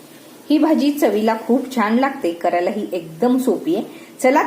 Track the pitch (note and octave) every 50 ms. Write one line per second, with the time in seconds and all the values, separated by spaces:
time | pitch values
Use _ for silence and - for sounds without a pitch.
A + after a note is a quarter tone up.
0 | - - - - - - - - - - C#4+ D#4 D4+ D#4 D#4 A#3+ C4+ C#4+ C#4+ C#4+
1 | E4 A#3+ G3+ G#3+ G#3+ A3 A3 A3 - - A#3 C4 B3+ - - A#3+ G3+ G#3+ A3+ B3
2 | C#4 C#4+ C#4 - - E3+ E3+ - - F3 E3+ F3 F3 F#3+ G3 G#3 G3+ - - F3+
3 | E3 - - - A#3 B3 B3+ B3+ - A#3+ F3+ D3+ - D3+ E3+ G#3+ - - - -
4 | - - - - - B3+ C4+ - -